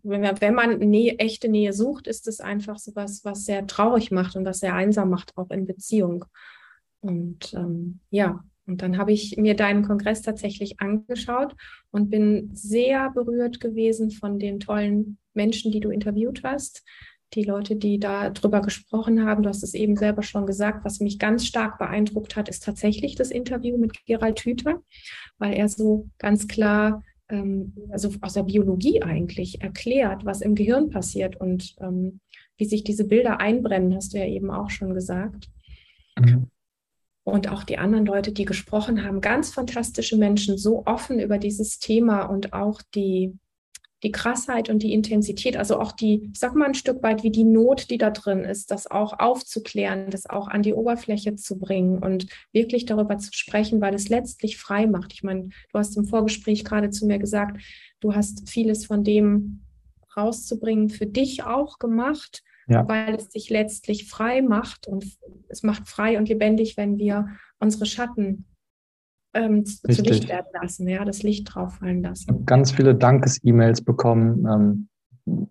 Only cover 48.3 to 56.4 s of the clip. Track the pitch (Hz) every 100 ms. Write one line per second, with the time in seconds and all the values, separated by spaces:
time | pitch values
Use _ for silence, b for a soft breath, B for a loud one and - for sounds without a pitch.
48.3 | 190 185 202 - 202 - 202 208 - 233
49.3 | 254 - 226 220 208 196 190 196 196 -
50.3 | 202 202 208 208 214 233 240 - 208 208
51.3 | 208 - 190 185 190 185 185 190 190 190
52.3 | B B 214 233 240 240 214 208 202 -
53.3 | - - 208 214 220 196 202 202 233 254
54.3 | - 214 - - 202 220 185 190 - 196
55.3 | 190 185 B B 208 208 208 208 226 214
56.3 | 214